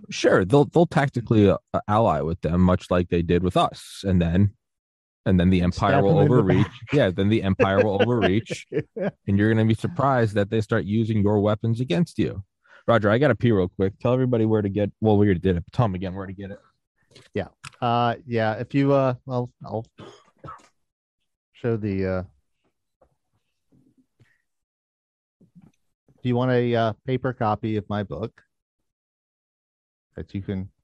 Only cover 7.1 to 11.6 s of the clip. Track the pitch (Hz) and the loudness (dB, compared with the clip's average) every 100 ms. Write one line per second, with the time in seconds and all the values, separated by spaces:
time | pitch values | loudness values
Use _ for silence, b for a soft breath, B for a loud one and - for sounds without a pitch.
7.1 | 90 98 110 98 95 98 98 107 98 110 | 0 0 0 0 0 2 2 2 0 0
8.1 | 120 95 104 - - - - - - 190 | 0 0 0 -4 -10 -10 -8 -8 -8 -8
9.1 | - - 101 107 110 110 113 104 87 135 | -8 -2 2 2 2 2 0 -4 -2 0
10.1 | 131 110 101 101 113 107 113 85 107 110 | 0 0 0 -2 -2 -2 -2 -2 -2 -2
11.1 | 110 101 107 101 107 | 0 0 2 0 0